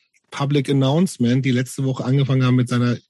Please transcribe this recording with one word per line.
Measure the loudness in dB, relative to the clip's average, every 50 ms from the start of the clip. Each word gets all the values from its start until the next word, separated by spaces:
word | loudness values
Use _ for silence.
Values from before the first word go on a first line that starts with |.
| _ _ _ _ _ _
Public | -8 -6 -2 0 0 0 0 2
Announcement, | 2 2 2 2 2 2 0 0 0 -2 0 0 2 2 0
die | 0
letzte | 0 0 -2 -4 -6 -4 -4
Woche | -4 -4 -4 -2
angefangen | 0 0 0 2 0 0 0 2
haben | 2 2
mit | 2 0 0
seiner | 0 0 0 0 -2 -4 -8 _